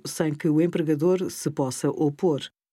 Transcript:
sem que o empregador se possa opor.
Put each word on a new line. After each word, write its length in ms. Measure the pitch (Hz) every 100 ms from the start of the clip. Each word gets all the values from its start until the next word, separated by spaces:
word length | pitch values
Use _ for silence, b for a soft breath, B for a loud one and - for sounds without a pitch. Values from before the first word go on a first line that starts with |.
sem 300 | - - 160
que 120 | 147 160
o 140 | 151
empregador 680 | 170 175 156 147 180 185 185
se 200 | - 147
possa 380 | 143 131 - 143
opor. 540 | - 147 147 180 135 - _ _